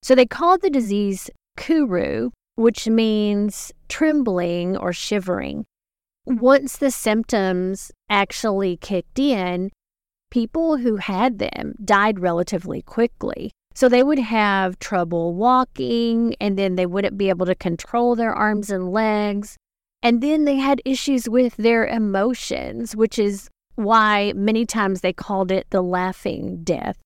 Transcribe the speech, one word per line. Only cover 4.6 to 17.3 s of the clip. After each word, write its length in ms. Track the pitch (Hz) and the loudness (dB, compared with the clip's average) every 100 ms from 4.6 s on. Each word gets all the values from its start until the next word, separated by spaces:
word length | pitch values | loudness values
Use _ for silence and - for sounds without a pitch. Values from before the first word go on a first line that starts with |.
| 175 190 | -2 -4
or 160 | 180 | -4
shivering. 720 | 175 - 208 185 180 69 - 220 _ _ _ _ _ - | -6 -4 -4 -2 -4 -4 -8 -12 _ _ _ _ _ -6
Once 500 | 240 247 269 269 - | 0 4 4 2 -4
the 140 | 277 | -4
symptoms 1000 | - - 214 220 226 190 180 185 190 - _ _ | -2 -2 -2 0 -2 0 -2 -4 -6 -12 _ _
actually 680 | 208 196 - 226 196 196 175 | -2 0 -2 -2 0 -2 -4
kicked 440 | - 196 - - | -4 -4 -4 -2
in, 500 | 285 233 180 180 190 _ _ _ _ _ _ | 0 0 -2 -2 -4 _ _ _ _ _ _
people 460 | 247 226 320 330 302 | -2 -2 0 0 2
who 180 | 240 214 | 0 -2
had 420 | 180 190 247 208 | -2 0 0 0
them 380 | 202 - - - | -6 -6 -10 -10
died 340 | 202 202 208 202 | 2 4 4 2
relatively 640 | 175 170 175 185 175 165 | 0 0 -2 -4 -6 -10
quickly. 680 | - - 240 - - - 214 _ _ - | -8 -2 -2 -2 -8 -8 -12 _ _ 2
So 120 | 254 | 4
they 140 | 247 | 6
would 160 | 269 302 | 4 2
have 640 | 220 226 208 196 190 190 | 0 2 2 2 0 -4
trouble 520 | - 190 170 170 170 | -4 -2 0 -2 -2
walking, 1040 | 175 233 254 262 - 254 233 233 226 233 - | 0 2 4 2 -4 -2 0 2 2 0 0
and 180 | 208 196 | -2 0
then 160 | 196 | 0
they 120 | 185 180 | 0 0
wouldn't 300 | 185 196 196 | 0 -2 0
be 120 | |
able 180 | 196 | 0